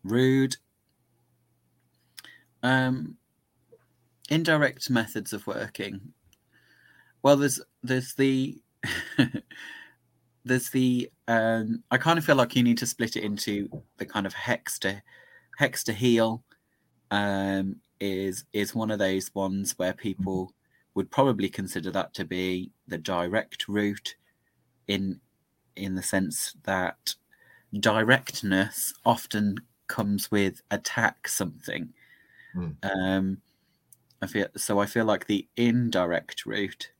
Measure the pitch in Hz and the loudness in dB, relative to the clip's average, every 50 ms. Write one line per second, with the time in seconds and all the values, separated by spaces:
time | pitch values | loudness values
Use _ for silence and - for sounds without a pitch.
0 | - 95 110 123 131 131 131 135 135 135 135 - _ _ _ _ _ _ _ _ | -2 2 2 4 6 6 6 4 4 2 0 -8 _ _ _ _ _ _ _ _
1 | _ _ _ _ _ _ _ _ _ _ _ _ _ _ _ _ _ _ _ _ | _ _ _ _ _ _ _ _ _ _ _ _ _ _ _ _ _ _ _ _
2 | _ _ _ - - - - - _ _ _ _ - 123 131 131 131 127 131 127 | _ _ _ -20 -20 -20 -20 -20 _ _ _ _ 0 2 4 4 4 2 0 -2
3 | 78 - - _ _ _ _ _ _ _ _ _ _ _ - _ _ _ _ _ | -4 -10 -12 _ _ _ _ _ _ _ _ _ _ _ -20 _ _ _ _ _
4 | _ _ _ _ _ - 143 165 165 170 156 151 147 127 - - - - 127 117 | _ _ _ _ _ 0 0 2 4 4 4 4 4 2 0 -4 -4 0 0 0
5 | 113 - - 110 101 - - 101 - - - 113 113 110 _ - 98 101 104 98 | 0 0 -6 -8 -6 -6 -8 -8 -6 -6 -6 -6 -6 -8 _ -8 -8 -8 -8 -12
6 | 98 - _ _ _ _ _ _ _ _ _ _ _ _ _ _ _ _ _ _ | -14 -18 _ _ _ _ _ _ _ _ _ _ _ _ _ _ _ _ _ _
7 | _ _ _ _ - 139 143 139 143 139 135 - - _ _ _ - 123 127 127 | _ _ _ _ 4 6 6 6 4 0 0 -4 -8 _ _ _ -4 0 0 0
8 | 127 - - - 135 135 135 131 131 147 - - _ _ _ _ - - - - | 0 -4 0 2 2 4 4 2 0 -2 -6 -12 _ _ _ _ -8 -6 -6 -6
9 | - - - - 131 - - - - _ - - - - - - - - _ _ | -8 -4 2 2 2 2 2 -8 -10 _ -20 -18 -18 -18 -18 -18 -20 -20 _ _
10 | _ _ _ _ _ _ _ _ _ 120 127 127 - - - 131 127 127 123 123 | _ _ _ _ _ _ _ _ _ 0 0 2 2 0 0 2 4 4 2 0
11 | - - _ _ _ - 117 113 110 113 113 113 107 110 113 - - _ 123 123 | -2 -6 _ _ _ 2 2 4 4 4 2 2 0 -2 -4 -6 -2 _ 0 2
12 | - 165 170 165 156 - 147 135 123 120 - 127 120 120 117 117 123 120 - - | 4 4 4 4 6 6 6 6 6 4 4 4 6 6 4 4 0 -4 -2 -2
13 | 117 110 - - - 104 104 104 - 107 104 101 101 - - - - _ _ _ | -4 -2 -2 -4 -4 -4 -4 -4 -4 -2 -2 -2 -4 -6 -10 -14 -16 _ _ _
14 | 101 - - 107 98 95 - - - 120 117 - _ - - - - 95 98 101 | -12 -4 -4 -4 -4 -4 -6 -6 -4 -4 -4 -4 _ -10 -10 -4 -4 -4 -4 -4
15 | _ _ - - - _ - - _ _ - - 147 131 - - - - 110 98 | _ _ -20 -20 -20 _ -20 -20 _ _ -2 -2 -2 -2 0 -4 -4 -4 -2 2
16 | 120 123 117 113 113 113 113 120 _ _ _ _ _ _ _ _ _ _ _ _ | 4 4 6 6 4 2 0 -6 _ _ _ _ _ _ _ _ _ _ _ _
17 | _ _ 104 101 101 101 98 98 98 98 98 98 95 95 - - _ _ _ _ | _ _ -2 0 0 0 0 0 0 0 0 0 -2 -4 -6 -10 _ _ _ _
18 | 98 101 95 92 98 95 92 - - _ - 104 101 - - 117 110 110 107 101 | -4 -4 -2 -2 -2 -4 -4 -6 -12 _ -4 -2 -2 -2 -2 -4 -2 -2 0 0
19 | 101 95 95 95 95 - _ 101 95 95 95 98 98 98 - - 90 92 - - | 0 2 2 0 -2 -4 _ -4 -2 -2 -2 -2 -4 -6 -4 -2 -2 -2 -2 -4
20 | - 104 95 - 95 95 95 92 92 - _ _ _ _ _ _ _ _ _ 98 | -6 -6 -4 -4 -4 -2 -2 -4 -4 -6 _ _ _ _ _ _ _ _ _ -4
21 | 92 - - - 139 139 123 101 101 92 - - 98 87 - 92 80 92 90 95 | -4 -2 2 2 4 4 4 2 -2 -4 -2 -6 -8 -6 -6 -6 -6 -4 -4 -4
22 | 85 - - - 85 80 90 90 92 92 92 90 92 - _ _ _ - 87 82 | -4 -4 -8 -10 -8 -6 -4 -4 -2 -2 -2 -4 -6 -10 _ _ _ -10 -10 -8
23 | 78 - 92 87 87 87 98 110 - _ - - - - 101 104 104 104 101 - | -6 -4 -2 -2 -2 0 0 -2 -2 _ -10 -10 -8 -2 0 0 0 0 -2 -4
24 | _ - - _ _ _ _ _ _ _ _ _ _ _ _ _ _ - 98 101 | _ -14 -14 _ _ _ _ _ _ _ _ _ _ _ _ _ _ -4 -2 -2
25 | 98 95 90 - _ _ _ _ _ _ _ _ _ _ _ - 98 98 92 92 | -2 -4 -6 -8 _ _ _ _ _ _ _ _ _ _ _ -10 -8 -6 -6 -6
26 | 90 - - 95 95 82 76 - - - - - _ - 95 92 90 85 - _ | -4 -2 0 0 0 -2 -4 -6 -8 -8 -10 -10 _ -2 0 0 0 -2 -6 _
27 | _ - - _ _ _ _ _ _ _ - _ _ _ - 104 101 117 107 110 | _ -10 -10 _ _ _ _ _ _ _ -20 _ _ _ -6 0 2 2 4 4
28 | 110 110 131 131 - - - - - 98 95 95 98 113 - - - - - - | 4 4 4 4 2 -6 -10 -4 0 2 2 2 2 0 -2 -6 -6 -6 -8 0
29 | _ 113 - - - - - 104 104 104 98 - - _ _ _ _ - - - | _ 2 2 2 0 -4 -2 0 0 0 0 -2 -10 _ _ _ _ -6 -4 -2
30 | 104 101 101 98 - - 107 104 98 95 - - _ _ - 104 _ - - 120 | 0 0 0 -2 0 0 2 2 2 2 0 -4 _ _ -6 -4 _ -4 -2 0
31 | 113 - - _ - - - - 196 - - - - - - 80 82 78 - _ | 0 0 0 _ -8 -6 -4 -2 -4 -4 -6 -10 -10 -8 -6 -6 -8 -8 -12 _
32 | _ _ - _ _ _ _ _ - - - 90 87 82 73 - - 98 95 95 | _ _ -20 _ _ _ _ _ -20 -10 -8 -6 -6 -6 -8 -8 -6 -4 -2 0
33 | 92 95 95 95 95 95 95 - _ _ _ _ _ _ _ _ _ _ - _ | 2 2 2 2 0 0 -4 -6 _ _ _ _ _ _ _ _ _ _ -20 _
34 | _ _ _ _ 101 90 - 104 98 - _ 104 - - 107 101 101 101 - 117 | _ _ _ _ -10 -4 -2 -2 -2 -2 _ -8 -4 0 0 0 0 0 0 0
35 | 113 110 104 - - - 104 98 - _ _ - 120 120 117 123 120 113 101 92 | 2 2 2 0 0 0 -2 -2 -2 _ _ 2 2 4 4 2 0 2 2 2
36 | 90 85 85 - - - - - - 110 110 104 101 - - _ - - _ | 2 2 0 -2 -4 -6 -14 -12 -10 -6 -4 -4 -4 -4 -6 _ -16 -18 _